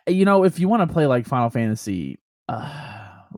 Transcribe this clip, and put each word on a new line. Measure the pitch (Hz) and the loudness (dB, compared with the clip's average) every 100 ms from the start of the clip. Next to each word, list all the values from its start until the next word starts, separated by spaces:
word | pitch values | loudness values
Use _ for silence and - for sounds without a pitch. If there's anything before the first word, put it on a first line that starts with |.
| - | -2
you | 185 | 2
know, | 196 196 | 4 6
if | 185 165 | 4 2
you | 185 | 0
wanna | 226 170 | 2 0
play, | 165 147 | 2 2
like, | 123 117 | 2 0
Final | 131 117 | 0 0
Fantasy, | 120 113 107 - 95 69 - _ _ - | 0 -2 -2 -4 -6 -6 -10 _ _ -10
uh, | 117 147 147 135 104 101 - - | -10 -10 -14 -16 -18 -20 -20 -20